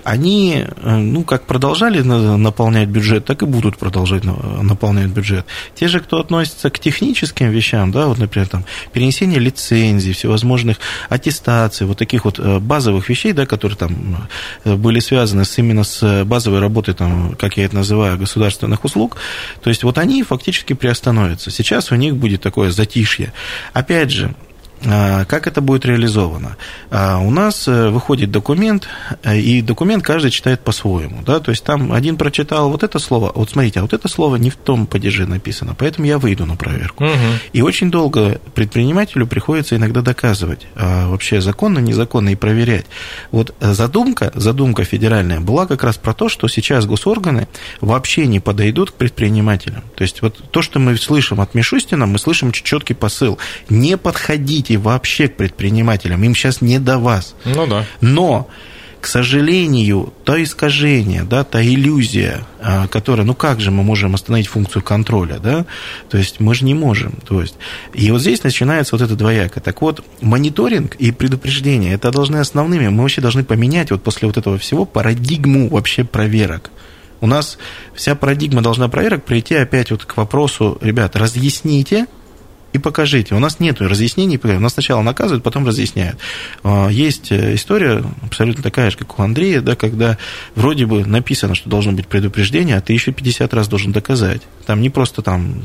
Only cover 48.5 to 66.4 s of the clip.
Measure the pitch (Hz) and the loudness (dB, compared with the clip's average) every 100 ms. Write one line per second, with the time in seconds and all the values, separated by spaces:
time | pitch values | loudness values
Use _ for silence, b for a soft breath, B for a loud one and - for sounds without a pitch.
48.5 | 101 104 127 185 - 123 - 113 110 107 | 0 2 2 -2 0 -2 0 0 2 2
49.5 | 101 - - - - 95 - 113 - - | 0 -2 -12 -12 -4 -4 -2 -4 -4 -4
50.5 | - - 143 127 117 - 151 135 104 98 | -2 0 2 2 2 2 0 2 0 0
51.5 | 117 - 269 - 165 110 101 - 165 127 | 0 0 0 0 0 2 0 0 0 0
52.5 | 117 - 147 - 120 107 - 127 - B | -2 -2 -4 -2 -2 -2 0 0 -2 B
53.5 | B B 107 139 185 185 165 - 151 139 | B B 2 4 2 -2 -4 -2 -2 -2
54.5 | 151 127 110 107 123 - - 147 - 98 | -2 0 0 2 0 0 0 0 0 -4
55.5 | - 98 110 113 104 - 87 110 120 131 | -2 0 2 2 2 0 2 2 2 0
56.5 | 127 120 127 127 131 120 107 - - 123 | 2 2 2 2 2 2 0 -2 -8 -4
57.5 | 139 160 104 104 B 117 143 180 113 127 | -2 0 -2 -4 B 2 4 2 0 -2
58.5 | B B B B B - 123 123 139 151 | B B B B B -4 -2 2 2 4
59.5 | 185 170 131 104 101 - - - 151 156 | 2 2 2 2 2 -2 -8 -2 -2 -2
60.5 | - 147 143 147 139 104 87 87 120 139 | -2 -2 2 2 2 2 0 0 -2 0
61.5 | 113 117 131 139 151 110 101 92 - - | 0 2 4 2 2 2 0 -2 -4 -10
62.5 | - 107 95 95 110 107 120 104 127 156 | -8 -2 0 0 -2 0 2 2 0 0
63.5 | 117 101 98 101 107 98 95 - 117 101 | 0 2 2 2 2 2 0 0 0 0
64.5 | 110 98 - - 104 110 113 85 - 95 | -2 -2 -2 -2 0 2 0 0 -2 -2
65.5 | 151 170 B B B B 101 95 - | 0 -2 B B B B 0 0 0